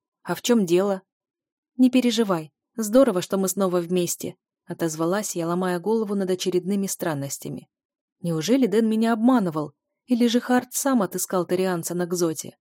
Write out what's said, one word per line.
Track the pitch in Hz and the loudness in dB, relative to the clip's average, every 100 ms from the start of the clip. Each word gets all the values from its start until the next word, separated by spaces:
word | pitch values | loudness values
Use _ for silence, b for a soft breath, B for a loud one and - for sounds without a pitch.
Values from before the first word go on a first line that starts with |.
| _ _ | _ _
А | - 175 | -8 -6
в | |
чем | - 240 180 | 2 2 4
дело?» | 175 202 190 - _ _ _ _ _ _ - | 2 2 -2 -8 _ _ _ _ _ _ 2
«Не | 254 | 4
переживай. | 254 247 220 214 170 156 _ _ - | 4 2 0 0 -2 -4 _ _ -8
Здорово, | 214 233 262 180 | 2 6 6 2
что | 175 196 | -2 -2
мы | 190 | -2
снова | 196 190 180 | 0 0 0
вместе», | 170 180 170 - 180 - _ _ _ | 0 0 -2 -4 -10 -12 _ _ _
отозвалась | 175 165 156 165 196 208 180 | -4 -4 -2 -2 -2 -4 -6
я, | 165 | -2
ломая | 175 185 180 | -2 -2 -2
голову | 175 226 208 | -2 -2 0
над | 202 185 | -2 -2
очередными | 185 185 180 170 202 196 | -2 -2 -2 -2 -2 -4
странностями. | - 175 147 139 - - - - _ _ _ _ _ | -4 -4 -4 -6 -10 -12 -14 -16 _ _ _ _ _
Неужели | 170 160 156 269 226 | -4 -4 0 2 4
Дэн | 208 226 | 2 2
меня | 220 226 | 0 0
обманывал? | 233 233 254 180 156 147 - _ _ _ | 2 4 4 2 -2 -6 -10 _ _ _
Или | 247 240 | 2 2
же | 240 | 2
Харт | - 247 247 | 2 -2 0
сам | - 277 254 | -4 0 0
отыскал | 185 185 - 190 165 | 0 -4 -4 -2 0
Торианца | 180 185 175 160 175 | 0 0 -2 -4 -4
на | 175 | -4
Кзоте? | 175 170 160 - - | 0 -2 -2 -10 -18